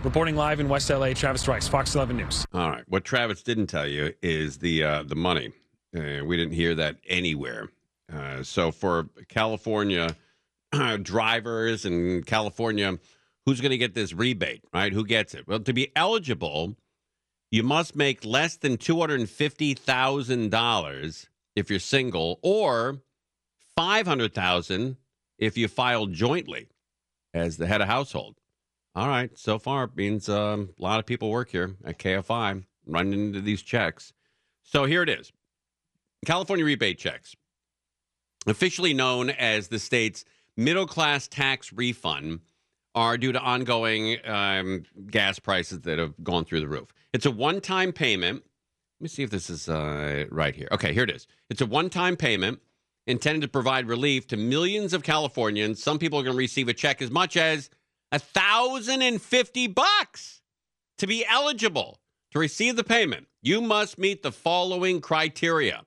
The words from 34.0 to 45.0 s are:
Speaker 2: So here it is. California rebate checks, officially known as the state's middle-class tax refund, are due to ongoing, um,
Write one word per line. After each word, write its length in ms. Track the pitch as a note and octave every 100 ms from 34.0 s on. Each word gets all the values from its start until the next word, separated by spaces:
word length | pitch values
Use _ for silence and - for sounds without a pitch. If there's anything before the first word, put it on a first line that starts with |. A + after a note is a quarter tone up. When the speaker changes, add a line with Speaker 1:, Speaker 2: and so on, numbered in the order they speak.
| - _ _ _ _ _
Speaker 2:
So 220 | _ D3 C#3
here 180 | E3+
it 60 | E3+
is. 240 | A2 - _ _ _ _ _ _ _ _ _ -
California 380 | E3+ F#3 G3
rebate 340 | D#3 C#3 G#2+ F2+
checks, 380 | F2+ C2 - - _ _ _ _ _ _ _ _ _ _ -
officially 460 | G#2+ F#3 - F3
known 360 | C3+ C3 B2+ B2
as 380 | B2+ A#2+ G#2+ G2
the 100 | A2+
state's 460 | - B2 A2 F2+ - _ _ -
middle-class 720 | B2 F3 F#3 - D#3 C#3+ -
tax 460 | - C#3 C3+ -
refund, 680 | G2 B2 A#2+ F2 D2 D2+ E2 _ _ _ _ _ A#2
are 220 | A#2 A#2+
due 160 | C3
to 80 | B2+
ongoing, 840 | B2+ B2 B2+ A#2+ A2+ A2 A2 A#2 A2+
um, 580 | G#2 G2+ F#2+ F#2 F#2+ D#2 -